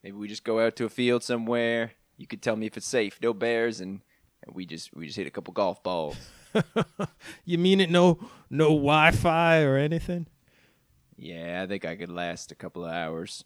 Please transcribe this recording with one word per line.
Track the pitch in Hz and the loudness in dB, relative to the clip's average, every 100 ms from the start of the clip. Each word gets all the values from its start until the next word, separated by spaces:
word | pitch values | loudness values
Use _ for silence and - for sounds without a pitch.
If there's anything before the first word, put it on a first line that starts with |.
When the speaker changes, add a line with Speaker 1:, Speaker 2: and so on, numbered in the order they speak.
Speaker 1:
Maybe | 95 101 | -16 -12
we | 104 | -12
just | 107 | -10
go | - 113 | -2 2
out | 113 - | 2 0
to | 117 | -6
a | |
field | - 123 120 | 0 2 2
somewhere. | - 120 113 120 117 117 113 _ _ _ | 0 -4 -2 0 0 0 -4 _ _ _
You | - | -16
could | 110 | -6
tell | - 110 | -4 -2
me | 110 | -4
if | - | -8
it's | - | -4
safe. | 127 104 - | -2 -2 -2
No | 117 | -4
bears, | 104 117 117 117 107 | 0 0 0 0 -4
and, | 92 98 _ _ _ _ - | -10 -12 _ _ _ _ -18
and | 87 | -14
we | 90 | -12
just, | 80 - - | -12 -14 -14
we | 78 | -12
just | 107 | -8
hit | 87 | -8
a | |
couple | - 92 | -8 -8
golf | 92 98 85 | -2 -2 -2
balls. | 90 90 78 - - - - | -4 -4 -4 -8 -16 -20 -6
Speaker 2:
<laughs> | - 170 - - _ 190 _ - - - | -4 -2 -4 -6 _ -12 _ -20 -18 -4
You | 170 | 0
mean | 180 196 | 4 4
it? | 175 | 6
No, | 175 175 165 - - _ | 6 6 4 -4 -20 _
no | 139 156 | 2 4
Wi-Fi | 151 143 151 156 165 175 160 170 165 | 4 4 6 6 6 2 4 6 6
or | 143 135 | 6 4
anything? | 147 165 - 175 160 _ _ _ _ _ _ _ _ - | 2 -2 -4 -6 -8 _ _ _ _ _ _ _ _ -20
Speaker 1:
Yeah, | - 85 85 87 | -16 -12 -8 -6
I | 92 | -4
think | 98 82 | -6 -6
I | 87 | -8
could | 87 | -8
last | 87 87 82 - | -6 -6 -6 -12
a | - | -14
couple | 87 - 85 | -14 -10 -8
of | |
hours | 85 80 80 92 - | -6 -6 -6 -10 -14